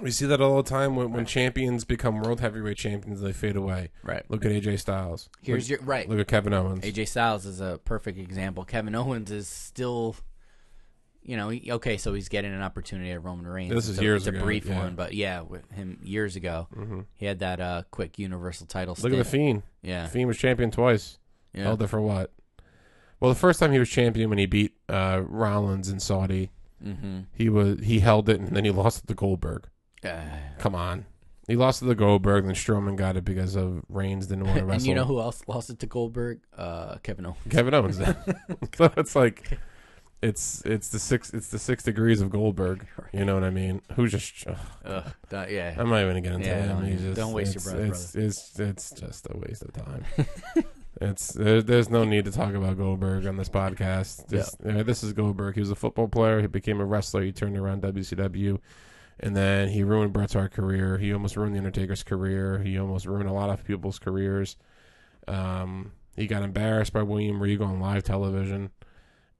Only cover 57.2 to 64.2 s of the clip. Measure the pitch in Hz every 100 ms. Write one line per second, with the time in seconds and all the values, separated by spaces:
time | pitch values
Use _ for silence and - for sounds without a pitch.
57.2 | 95 90 104 98 98 98 98 98 92 92
58.2 | 98 92 101 98 - - - - - -
59.2 | - 98 98 98 98 104 98 107 104 101
60.2 | 101 107 98 - 95 95 95 95 101 101
61.2 | 98 101 104 101 95 95 95 95 - 95
62.2 | 95 95 95 98 98 95 98 92 90 101
63.2 | 98 98 101 98 - 98 98 - - 95